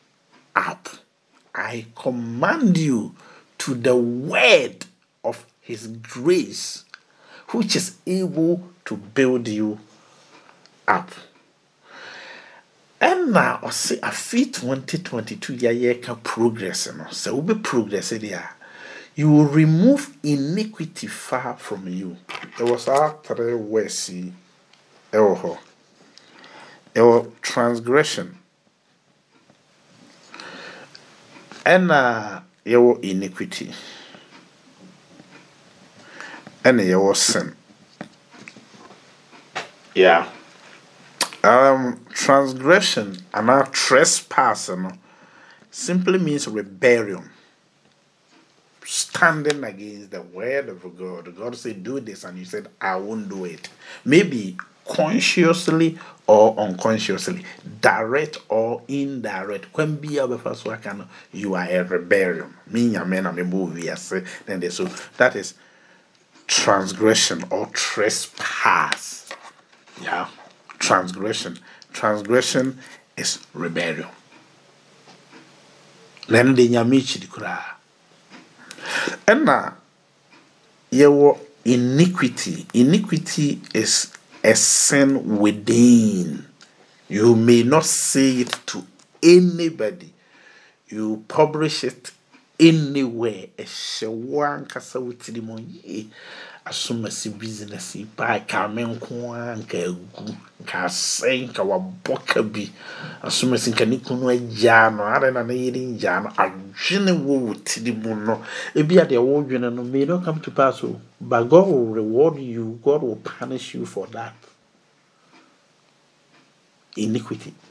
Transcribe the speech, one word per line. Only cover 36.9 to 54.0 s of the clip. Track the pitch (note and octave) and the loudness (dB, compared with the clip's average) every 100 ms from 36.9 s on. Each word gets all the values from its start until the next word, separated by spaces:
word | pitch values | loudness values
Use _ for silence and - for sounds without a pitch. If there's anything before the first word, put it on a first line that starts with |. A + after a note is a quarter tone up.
| F#2+ G2 | 4 4
sin. | F#2+ - G#2+ D#2+ - _ _ _ - - _ _ - - - - - - - _ _ _ - _ - - - - | 2 2 0 -4 -12 _ _ _ -20 -20 _ _ -20 -20 -20 -20 -20 -20 -20 _ _ _ -20 _ -14 -14 -18 -4
Yeah. | F#2+ F2+ E2 - - - - - - _ _ - - - - | 4 6 6 2 -10 -20 -20 -20 -20 _ _ -14 -8 -8 2
Um, | G2+ A#2+ C3+ C3 B2+ A#2+ - | 4 6 6 4 0 -6 -10
transgression | - - C#3 C#3 B2+ C3+ F#3+ F#3+ - G2+ F#2 - | -4 2 4 2 0 4 4 4 -2 -6 -8 -8
anaa | G2+ A2+ C3+ C3+ | -2 2 4 2
trespass | - - C3+ E3 - - - B2+ G#2 - | -2 4 4 4 2 -2 0 2 0 -4
no | F#2 F#2 F#2 _ _ _ - - - _ | -8 -8 -12 _ _ _ -20 -20 -20 _
simply | - - F3+ F#3 F#3 | -10 -2 0 2 0
means | D#3+ D3 C3 | 0 -2 -4
rebellion. | G#2+ G2 F#2+ B2+ A#2 G#2 F2+ D#2 _ _ _ _ _ _ _ _ _ _ _ _ _ _ _ | -8 -8 2 4 4 2 -8 -12 _ _ _ _ _ _ _ _ _ _ _ _ _ _ _
Standing | - - - - E3 D#3 D3 C#3+ | -8 -6 -6 0 0 2 -2 -4
against | A#2 F#2+ G#2 G#2 G2+ | -6 -12 -14 -16 -14
the | F#2+ | -16
word | F2+ F2+ A#2 C#3 A#2+ | -14 -10 -6 -4 -6
of | F#2 F2+ F2 | -12 -16 -14
God. | F#2 E2+ E2+ F2+ | -12 -12 -16 -14
God | A#2 A#2+ | -12 -10
said, | A#2+ G2+ | -12 -12
"Do | G2 C3+ | -10 -10
this," | A2 F#2+ | -10 -16
and | F#2 F2+ | -16 -16
you | |
said, | F2+ G#2 G2 - | -12 -12 -14 -10
"I | F#2+ F#2 | -8 -6
won't | G2+ A2 G2 | -6 -8 -8
do | F#2+ | -10
it." | F2+ E2 - - - - | -10 -12 -20 -20 -20 -8